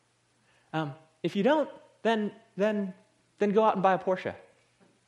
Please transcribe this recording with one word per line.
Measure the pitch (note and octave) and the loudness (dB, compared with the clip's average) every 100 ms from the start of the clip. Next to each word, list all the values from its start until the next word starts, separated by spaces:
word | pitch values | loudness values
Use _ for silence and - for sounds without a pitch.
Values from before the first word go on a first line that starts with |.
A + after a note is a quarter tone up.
| _ _ _ _ _ _ _ | _ _ _ _ _ _ _
Um, | D#3+ D3+ C#3 _ _ | -6 -6 -10 _ _
if | E3+ | -4
you | G3+ | 0
don't, | G3+ D#4 C#4 - - _ | 2 2 0 -8 -20 _
then, | G#3+ A3+ G#3 - _ - | -2 -2 -2 -8 _ -4
then, | G#3 G#3 G3 - _ _ _ - | -2 -2 -6 -10 _ _ _ -4
then | G#3 | 0
go | G3+ | 4
out | A3 | 2
and | - | 4
buy | F#3+ | 2
a | F3+ | 2
Porsche. | F#3 F#3 - F2 - _ _ _ _ _ | 0 -4 -4 -10 -14 _ _ _ _ _